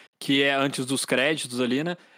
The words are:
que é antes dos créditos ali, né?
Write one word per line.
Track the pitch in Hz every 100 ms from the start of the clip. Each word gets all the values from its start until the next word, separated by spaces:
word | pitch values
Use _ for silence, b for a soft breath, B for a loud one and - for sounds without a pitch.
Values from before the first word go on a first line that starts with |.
| b -
que | - 139
é | 139
antes | 139 139 135 127
dos | 131
créditos | - 127 139 156 127 123
ali, | 123 131
né? | 165 175 b